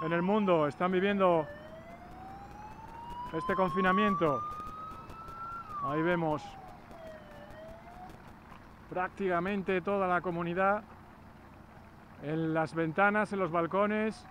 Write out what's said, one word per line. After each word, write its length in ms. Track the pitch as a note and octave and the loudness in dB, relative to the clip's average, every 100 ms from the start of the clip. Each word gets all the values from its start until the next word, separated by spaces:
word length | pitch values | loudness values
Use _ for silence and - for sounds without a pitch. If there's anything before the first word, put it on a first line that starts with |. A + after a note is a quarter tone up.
en 100 | D#3+ | 2
el 80 | E3+ | 2
mundo, 460 | F3+ G#3+ G3+ E3+ D3 | 4 4 6 6 4
están 260 | - F3+ | 2 2
viviendo 520 | F#3 G3 G3+ F#3+ E3+ D3 - - - - - - - - - G#5 - - - - - - - - | 2 2 4 6 6 2 -6 -12 -14 -16 -16 -16 -14 -14 -14 -14 -16 -16 -14 -14 -14 -12 -10 -6
este 220 | D#3+ - F#3+ | -4 -2 2
confinamiento. 880 | F#3 F3+ F#3+ F#3 G#3+ G3 D#3+ C3 - - - - - - C6+ C6+ C6+ C6+ - - - - | 2 4 4 4 4 4 4 2 -2 -8 -10 -10 -12 -12 -14 -14 -14 -12 -10 -10 -8 -4
Ahí 180 | - D3 | -2 2
vemos 400 | E3 F3 E3 D3+ - - - - - - - D#5 - - D5 - D#4+ - - F5 C5 - - - - - - - - | 2 2 2 0 -4 -14 -16 -16 -18 -16 -14 -14 -16 -18 -16 -16 -16 -16 -16 -16 -16 -16 -18 -20 -18 -18 -18 -20 -8
prácticamente 920 | D3+ F#3 - G3 F3 F3+ G3+ F#3 F#3 | -4 -4 0 2 2 2 0 2 0
toda 260 | F3 G3+ F#3 | 2 2 4
la 140 | F3 | 2
comunidad 600 | E3+ E3+ E3+ F3 F#3+ G#3 A3 - - - - - - - - - - - - - | 2 -2 -2 2 4 2 -2 -18 -20 -20 -20 -20 -20 -20 -20 -20 -20 -20 -20 -12
en 300 | C#3+ D#3+ D#3+ | -4 0 2
las 200 | D#3+ D#3+ | 2 0
ventanas, 600 | D#3+ E3 D#3 G3+ G#3 G#3 | 0 -2 4 4 4 0
en 60 | G3 | 0
los 120 | F#3 | 0
balcones 720 | E3+ E3 F#3 G#3 G#3+ A3 - - | 2 2 2 2 2 0 -2 -14